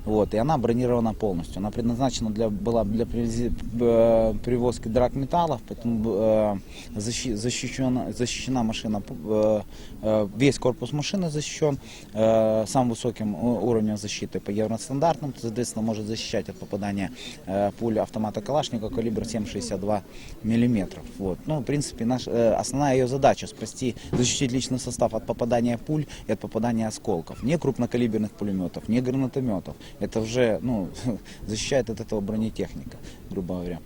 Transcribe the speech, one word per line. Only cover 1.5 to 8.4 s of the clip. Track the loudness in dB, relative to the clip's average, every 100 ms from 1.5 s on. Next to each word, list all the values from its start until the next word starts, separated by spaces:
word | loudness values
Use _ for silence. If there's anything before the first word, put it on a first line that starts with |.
| -4
Она | -4
предназначена | 0 0 2 0 0 -2
для, | 0 0
была | 0 2 2
для | 2 0
привези-, | 0 0 0 0 0 -2 -4 2
э, | 6 8 8 6 4 2
перевозки | 0 2 2 0 0
драгметаллов, | 2 4 2 0 2 2 0 -4
поэтому, | -4 -2 0 2
э, | 4 4 6 4 0 -6 -16 -10
защи-, | -6 -4 -4 -2
защищена, | -2 -2 -2 -6 -2 0 0 -2
защищена | -2 -2 -2